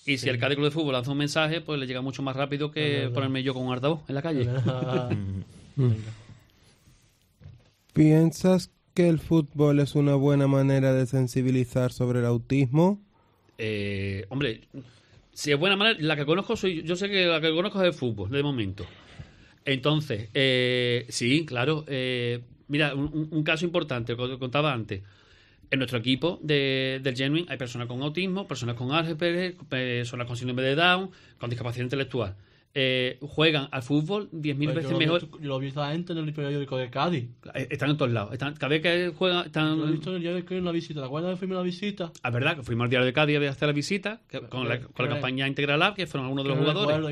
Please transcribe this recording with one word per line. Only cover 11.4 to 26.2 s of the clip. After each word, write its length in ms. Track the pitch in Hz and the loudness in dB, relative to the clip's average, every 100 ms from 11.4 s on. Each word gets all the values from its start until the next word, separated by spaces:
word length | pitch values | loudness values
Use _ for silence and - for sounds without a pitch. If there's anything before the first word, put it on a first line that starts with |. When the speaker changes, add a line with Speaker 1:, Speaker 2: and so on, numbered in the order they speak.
| 127 127 123 131 123 | 2 2 2 0 0
Speaker 3:
sobre 280 | - 123 123 | 0 0 2
el 60 | 120 | 2
autismo? 760 | 120 117 135 135 147 180 202 - _ _ _ _ - | 0 2 2 4 6 4 4 -6 _ _ _ _ -8
Speaker 1:
Eh, 680 | 110 104 101 98 98 98 104 | -4 -2 -2 -2 -2 -4 -6
hombre, 320 | 135 139 110 - 135 - - _ - _ | -2 -2 -4 -10 -18 -18 -20 _ -20 _
si 200 | - 147 | -8 0
es 80 | 143 | 2
buena 160 | 185 196 | 4 4
manera, 220 | 214 226 | 2 2
la 140 | 151 147 | 0 0
que 100 | 143 | 2
conozco 300 | 170 - 226 | 0 0 -2
soy, 280 | 190 165 | 0 -2
yo 120 | 156 180 | -4 -2
sé 140 | 202 | 0
que 160 | 196 180 | 2 2
la 120 | 160 | 4
que 120 | 160 | 2
conozco 260 | 160 202 202 | 2 0 2
es 60 | 180 | 2
el 60 | |
fútbol, 360 | 160 127 101 98 | 2 -2 -2 -2
de 100 | 139 | 0
momento. 420 | 143 131 98 98 95 - - - - - - _ - | 0 0 -2 -6 -12 -16 -20 -20 -20 -20 -20 _ -2
Entonces, 640 | 135 143 151 151 107 110 | 0 2 2 0 -6 -4
eh, 720 | 147 135 127 123 123 123 120 123 | 2 4 4 2 2 2 0 -2
sí, 360 | - 120 143 151 | -2 2 2 2
claro. 400 | 123 127 156 151 | -2 0 0 -2
Eh, 540 | 139 127 127 120 120 120 - - | -4 -2 -2 -2 -4 -8 -20 -4
mira, 260 | 143 151 139 | 0 2 0
un, 100 | 147 | -4
un, 140 | 151 156 | -4 -2
un 120 | 156 | -2
caso 200 | 151 160 175 | 0 0 0
importante, 500 | 175 151 123 117 117 | -2 -2 -4 -4 -4
lo 120 | 123 | -4
que 100 | 131 | -4
contaba 340 | 131 139 151 | -2 0 0
antes. 280 | 123 107 98 - - _ - _ _ - | 0 -4 -8 -10 -20 _ -20 _ _ -4
En 100 | 135 | -2
nuestro 180 | 127 123 | 0 -2
equipo 420 | 123 131 | 0 0